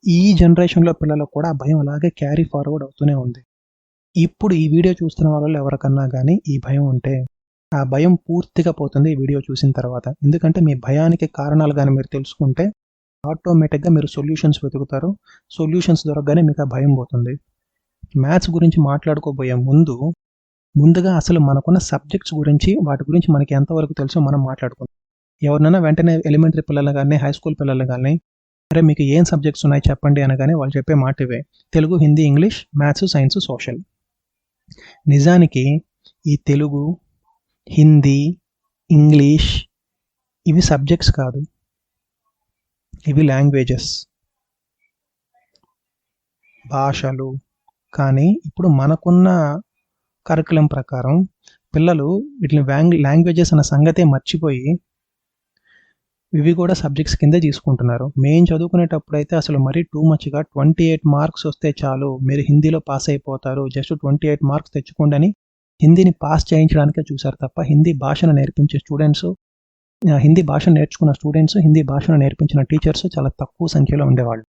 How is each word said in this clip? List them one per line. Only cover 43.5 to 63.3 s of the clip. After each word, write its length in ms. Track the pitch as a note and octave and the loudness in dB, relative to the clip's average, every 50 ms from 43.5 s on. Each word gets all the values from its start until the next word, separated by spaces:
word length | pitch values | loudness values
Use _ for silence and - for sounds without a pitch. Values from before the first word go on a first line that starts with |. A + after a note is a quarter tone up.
| C#3 C3+ C3 B2 B2+ B2 - - - - - _ _ _ _ _ _ _ _ _ _ _ _ _ _ _ _ _ _ _ _ _ _ _ _ _ _ F5+ F5+ _ _ _ _ _ _ _ _ _ _ _ _ _ _ _ _ _ _ _ _ _ _ _ _ | 2 2 0 0 -2 -4 -4 -10 -10 -12 -14 _ _ _ _ _ _ _ _ _ _ _ _ _ _ _ _ _ _ _ _ _ _ _ _ _ _ _ _ _ _ _ _ _ _ _ _ _ _ _ _ _ _ _ _ _ _ _ _ _ _ _ _
భాషలు. 640 | B2 C#3 C#3 C3+ C#3 C3+ - - C3 C3+ C3 C3 C3 C3 C#3 _ _ _ _ _ _ _ _ _ _ - | -10 -6 -4 -4 -4 -4 -4 -6 -8 -6 -8 -10 -10 -12 -14 _ _ _ _ _ _ _ _ _ _ -6
కానీ 340 | - C#3+ C3+ C3 C3+ C#3+ F3 G#3 E4+ _ | -4 0 0 2 2 4 2 2 0 _
ఇప్పుడు 220 | D#3 - - F3+ F3+ | -12 -8 -2 0 2
మనకున్న 600 | D3+ C3 C3+ C#3+ D#3+ - - F3 F3 F3+ F#3 F#3+ F#3 F3 D#3 D3 C#3+ F3+ A3 _ _ _ _ _ _ _ _ _ _ _ _ | 2 2 2 0 -2 -2 0 2 2 4 4 4 2 0 0 -2 -4 -8 -10 _ _ _ _ _ _ _ _ _ _ _ _
కరికులం 400 | - D#3+ D#3+ D#3 - E3 D#3 D3+ D3+ | -2 -2 -2 0 0 2 2 2 2
ప్రకారం 480 | - C#3 B2+ _ - B2+ B2 B2+ C#3+ E3+ F#3+ F#3 _ _ _ _ _ _ _ _ - | 0 -4 -8 _ -8 -6 -2 0 0 0 0 -2 _ _ _ _ _ _ _ _ -2
పిల్లలు 340 | D#3 D#3+ E3+ F3 D#3 C#3 D3 F3+ G3+ C4+ D4+ C#4+ | 0 2 2 2 0 0 -2 -4 -4 -6 -8 -10
వీటిని 280 | C4+ G3 C#3 D3 D3 C#3 | -8 -4 0 0 0 0
వ్యాంగ్-, 340 | C3 C#3 C#3+ D#3+ F3 E3+ D#3+ | 0 0 2 4 4 4 2
లాంగ్వేజెస్ 500 | D3 C#3 C#3+ D#3+ E3+ F3 E3 E3+ F3 - - | 2 2 4 4 4 4 2 0 0 2 2
అన్న 100 | D3+ C#3 | 2 2
సంగతే 400 | - - C#3+ D3 E3 D#3+ G3 F3+ | 2 2 2 2 2 2 2 2
మర్చిపోయి 600 | D#3 C3+ C3 _ - - D#3+ D#3+ D#3 C#3 B2+ B2+ C#3+ E3+ E3+ _ _ _ _ _ _ _ _ _ _ _ _ _ _ _ _ _ _ _ _ _ _ _ _ _ _ _ _ _ _ - | 2 2 0 _ -6 -6 -4 -4 -4 -4 -4 -2 -4 -4 -4 _ _ _ _ _ _ _ _ _ _ _ _ _ _ _ _ _ _ _ _ _ _ _ _ _ _ _ _ _ _ -4
ఇవి 180 | D#3 D3 D#3+ F3 | 0 2 2 0
కూడా 200 | E3 F3 F3 F#3 | 0 0 -2 -2
సబ్జెక్ట్స్ 420 | - - D3 C#3+ C#3 D#3 - - - | -2 -4 -6 -4 -4 -4 -4 -2 0
కిందే 220 | - D3 D#3 F3 | 2 4 4 4
తీసుకుంటున్నారు. 640 | D#3+ D3+ C#3 - _ - C3+ - B2 A#2+ A#2+ A#2+ B2 D3 - - | 2 0 -2 -4 _ -2 -2 0 0 -2 -2 -2 -6 -6 -2 0
మేం 240 | C3+ C#3 D3+ E3 F3+ | 0 2 4 4 4
చదువుకునేటప్పుడైతే 880 | E3+ E3 D#3+ E3 F3 - E3+ E3+ E3 E3 D#3 - _ D3+ D3 D3 - E3+ | 4 2 -2 -4 -2 0 0 0 0 -2 -6 -8 _ -6 -6 -4 -2 -4
అసలు 220 | D#3+ D3 - D3+ C#3 | -4 -4 -2 -2 -2
మరీ 240 | C3+ C3 C#3 E3+ E3+ | -2 -2 -2 -4 -6
too 200 | - - D3+ D#3 | -4 -4 0 2
మచ్‌గా 380 | D#3+ D#3 D3+ - D3 C3+ C#3+ | 2 2 2 -2 -6 -8 -8
ట్వంటీ 420 | D#3 _ _ C#3+ C#3 D3+ D#3+ - E3+ | -8 _ _ 0 0 0 2 2 0
ఎయిట్ 220 | D#3+ D#3+ D#3 - D3+ | 0 0 0 0 0
మార్క్స్ 380 | C#3+ C#3+ D3+ D#3 - - - | 0 0 -2 -4 -6 -6 -8
వస్తే 240 | D#3+ C#3 _ - D#3 | -10 -8 _ -6 -6
చాలు, 380 | C#3+ - - C#3 C3+ C3+ C#3 C#3 C3 C3 | -4 -4 -6 -6 -4 -4 -6 -6 -6 -4
మీరు 200 | C3+ C3 C3+ C#3+ | -4 -4 -2 -2
హిందీలో 380 | C3+ - C#3+ D3+ D3+ D#3 D#3+ D#3+ | 0 2 2 4 4 2 0 -2
పాస్ 280 | - - C#3 C3+ - - | -4 -6 -8 -6 -4 -4
అయిపోతారు, 540 | C#3+ C#3 _ - | -4 -4 _ -10